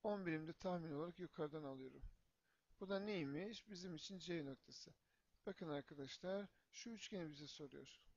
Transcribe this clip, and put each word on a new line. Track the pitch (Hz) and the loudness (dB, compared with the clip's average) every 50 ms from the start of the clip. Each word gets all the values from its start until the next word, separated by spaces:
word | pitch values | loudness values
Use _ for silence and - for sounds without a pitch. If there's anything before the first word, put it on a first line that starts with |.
| - | 6
On | 220 208 202 190 | 4 4 6 6
birim | 170 160 156 160 156 | 4 4 4 2 0
de | 165 | -4
tahmin | - - 185 180 175 160 156 | 0 2 2 2 4 2 2
olarak | 143 143 156 175 170 - | 2 2 0 0 -2 -4
yukarıdan | 180 156 - - 160 151 143 160 151 | -6 -6 0 0 0 0 2 0 -2
alıyorum. | 139 135 135 131 131 135 - - - - - - _ _ _ _ _ _ _ _ _ - - | -2 -2 -2 -6 -8 -8 -8 -8 -10 -10 -12 -20 _ _ _ _ _ _ _ _ _ -8 -8
Bu | 202 185 | 0 4
da | 202 196 | 4 4
neymiş? | 196 214 208 185 156 139 139 151 185 214 233 - - - | 4 4 4 4 4 4 2 2 0 0 -2 -6 -8 -8
Bizim | 208 175 180 190 170 | -8 -6 -4 -4 -4
için | 151 - - 196 185 | -2 -4 -4 -6 -4
C | 156 170 175 165 147 | 0 2 2 2 2
noktası. | 139 135 - - - - - - - - _ _ _ _ _ _ _ _ _ _ | 0 -2 -6 -8 -12 -10 -10 -10 -12 -14 _ _ _ _ _ _ _ _ _ _
Bakın | - 190 - 185 160 | -4 -2 -2 0 2
arkadaşlar | 147 143 135 - 156 143 135 131 - - - 180 190 196 202 185 - - _ _ | 2 2 2 -2 -4 -4 -4 -4 -4 -2 0 2 2 2 2 0 -6 -18 _ _
şu | - - - 233 | -10 -8 -6 -4
üçgeni | 233 208 - - 220 190 170 156 | -4 -4 -4 -2 0 0 0 0
bize | 147 139 151 139 | -2 -4 -8 -8
soruyor. | - - 156 135 135 143 135 - - - - - - | -6 -6 -8 -8 -8 -10 -10 -10 -14 -18 -18 -20 -20